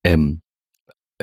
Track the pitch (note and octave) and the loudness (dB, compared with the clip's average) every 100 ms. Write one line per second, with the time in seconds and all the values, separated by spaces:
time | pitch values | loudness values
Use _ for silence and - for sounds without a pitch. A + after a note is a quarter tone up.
0 | F2 E2 D2 D#2+ _ _ _ _ _ _ | 0 2 0 -4 _ _ _ _ _ _
1 | _ - | _ -18